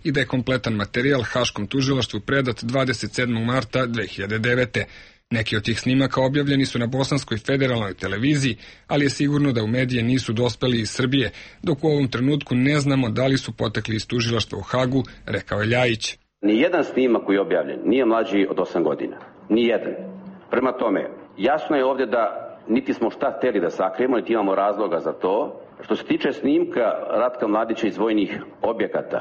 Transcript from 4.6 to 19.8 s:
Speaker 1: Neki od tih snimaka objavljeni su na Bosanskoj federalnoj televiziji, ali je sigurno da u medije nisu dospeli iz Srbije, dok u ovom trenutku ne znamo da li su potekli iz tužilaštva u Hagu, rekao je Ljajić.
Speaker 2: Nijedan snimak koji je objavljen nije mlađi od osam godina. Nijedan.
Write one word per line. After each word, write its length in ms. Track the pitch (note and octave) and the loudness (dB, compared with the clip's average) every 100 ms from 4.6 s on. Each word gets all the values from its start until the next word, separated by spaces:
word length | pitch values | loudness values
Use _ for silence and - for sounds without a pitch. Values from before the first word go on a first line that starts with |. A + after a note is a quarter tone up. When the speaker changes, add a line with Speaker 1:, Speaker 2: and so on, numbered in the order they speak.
| B2 A2+ G2+ - - _ _ | 0 -2 -6 -10 -20 _ _
Speaker 1:
Neki 220 | A#2 G#2+ A2 | -4 0 -2
od 60 | |
tih 180 | G#2+ A2 | -2 -2
snimaka 400 | - C3 C3 - | 0 2 2 2
objavljeni 440 | C3 C#3 C#3+ C#3 C3 | 2 2 2 2 0
su 120 | A#2+ | 0
na 80 | A#2 | -2
Bosanskoj 520 | C3 C3+ C#3+ - G#2+ | 0 0 -2 -2 -6
federalnoj 560 | - C3+ C3+ A#2+ G#2 | 0 0 2 0 -4
televiziji, 640 | F#2 F#2+ G2+ C3 D3 C3+ G#2+ - - _ | -6 -6 0 2 2 0 -4 -10 -20 _
ali 160 | D3+ | 0
je 60 | C#3+ | 0
sigurno 420 | - C#3+ C#3+ C#3+ | 0 0 2 2
da 100 | A#2 | 2
u 40 | G#2+ | 0
medije 360 | B2 C3 B2 | 0 0 0
nisu 300 | A2+ B2+ A2 | 2 0 0
dospeli 480 | A2 B2 A2+ B2+ A#2+ | 0 0 0 0 0
iz 100 | A2 | -2
Srbije, 400 | - B2+ C3+ G#2+ - - - | -2 0 2 0 -4 -20 -6
dok 220 | - D3 | -2 0
u 40 | D#3+ | 2
ovom 200 | D3 C3 | 2 2
trenutku 460 | A2+ C3 D3 - | 0 2 0 0
ne 260 | B2 C3 D3 | 2 4 2
znamo 280 | C#3+ C3+ A#2+ | 2 2 2
da 180 | G#2+ C3+ | 2 2
li 100 | C3+ | 2
su 200 | - A2+ | -2 -4
potekli 400 | A#2 A2 G#2+ A2+ | -2 -2 -2 -4
iz 100 | - | -2
tužilaštva 520 | A#2+ A#2 A#2 - - | -2 0 0 -2 -6
u 40 | |
Hagu, 400 | G2 B2 B2+ C3+ - - - | -2 0 2 0 -2 -8 -6
rekao 340 | G2 - G2+ | -6 -4 -2
je 60 | G#2+ | 2
Ljajić. 520 | A#2+ B2 A2+ - - _ _ | 2 2 0 -4 -10 _ _
Speaker 2:
Nijedan 420 | G2+ G#2+ E3+ F3 | 2 4 4 2
snimak 400 | C3+ - B2+ G#2+ | 0 2 4 2
koji 120 | F#2+ G2 | 4 2
je 40 | |
objavljen 400 | F2+ F2 - B1 | 4 0 0 -4
nije 220 | - B2 A#2+ | 2 4 4
mlađi 400 | A2+ A2+ G2+ F#2+ | 2 2 2 2
od 100 | F#2 | 0
osam 240 | F2 F2+ | -2 0
godina. 320 | D#2 C#2+ - - - - - | 0 0 -4 -8 -18 -20 0
Nijedan. 460 | A2 A#2 G#2+ | 2 4 2